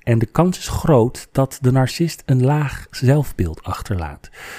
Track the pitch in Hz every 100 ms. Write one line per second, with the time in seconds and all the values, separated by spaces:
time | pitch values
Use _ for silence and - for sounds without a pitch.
0 | - 117 113 - 180 - - - - 131
1 | 120 - - - 135 - 127 131 127 -
2 | 165 - - 127 127 151 139 - - -
3 | 123 147 135 - 82 80 - - - 92
4 | 78 - - - -